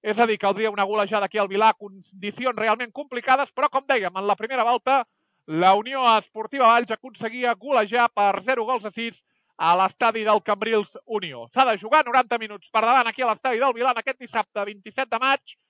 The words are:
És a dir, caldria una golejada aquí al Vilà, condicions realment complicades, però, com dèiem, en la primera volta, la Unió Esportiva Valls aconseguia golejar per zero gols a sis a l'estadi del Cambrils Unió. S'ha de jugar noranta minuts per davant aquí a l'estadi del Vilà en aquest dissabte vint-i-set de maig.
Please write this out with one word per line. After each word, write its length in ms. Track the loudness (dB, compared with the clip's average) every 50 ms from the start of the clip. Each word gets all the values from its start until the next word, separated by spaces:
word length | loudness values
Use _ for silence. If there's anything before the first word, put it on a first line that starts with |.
| -4
És 160 | -2 2 2
a 60 | 2 2
dir, 80 | 2 0
caldria 320 | 0 -2 0 0 -2 -2
una 140 | 0 -2 -2
golejada 420 | 0 0 -2 -2 0 0 -2 -2
aquí 120 | -2 -2 -4
al 120 | -4 -2
Vilà, 220 | 0 4 4 4 4
condicions 840 | _ -8 -18 -18 -20 -20 _ -18 -10 -10 -10 -8 -4 -4 -4 -2 0
realment 340 | 0 0 0 0 -4 -10
complicades, 580 | _ -12 -12 _ -10 -6 0 2 2 2 2 -4
però, 200 | _ -4 -4 -2
com 140 | -2 -4 -2 0
dèiem, 260 | -2 0 0 -4 -6
en 120 | -4 -2
la 120 | -2 -2 _
primera 280 | -4 -6 -2 -2 0
volta, 360 | 0 0 0 _ 0 0 0 0 _ _ _ _ _ _ _ _
la 280 | -6 -2 4 6 6 4
Unió 300 | 4 2 -4 -4 0 2 4 2 2
Esportiva 500 | 0 _ _ -12 -10 -8 -2 4 4 6
Valls 220 | 6 4 2 0
aconseguia 640 | -6 _ -8 -20 -12 -8 -8 -8 -6 -2 -2 -2 -2
golejar 560 | _ -2 0 2 2 2 2 2 2 2 2 _
per 280 | 2 2 2 2 0 -2
zero 200 | -2 -2 -2 -2 -2
gols 160 | -4 -4 -6
a 80 | -10 _
sis 300 | -8 -8 -8 -10 _ _ _ _ _ _ _ _
a 180 | -2 2 2 4 4
l'estadi 460 | 2 0 0 _ 0 0 0 0 0
del 180 | 2 0 0
Cambrils 540 | _ -2 -2 -2 0 0 0 0 0 _ _ -20 _
Unió. 400 | -6 -6 -6 -6 -6 -12 -14 -14 -4
S'ha 120 | _ -2 0 0
de 100 | -2 -4
jugar 260 | -2 0 0 0 2
noranta 340 | 2 0 0 0 _ -4 -6
minuts 320 | -6 -10 -14 -18 _ _
per 100 | -2 0
davant 240 | 2 4 2 2 2
aquí 160 | 0 -2 -2
a 60 | -2 -2
l'estadi 300 | -2 -2 -2 -2 -2 0
del 120 | 0 0 0
Vilà 160 | 0 -2 -2 -2
en 60 | -2
aquest 160 | -4 -8 -8 _
dissabte 460 | -14 -6 -4 -4 -4 _ _ -8 -8
vint-i-set 440 | -8 -10 -16 _ -10 -6 -6 -4 _
de 100 | -4 -2
maig. 340 | 0 0 0 -2 _ -18 -20 _ _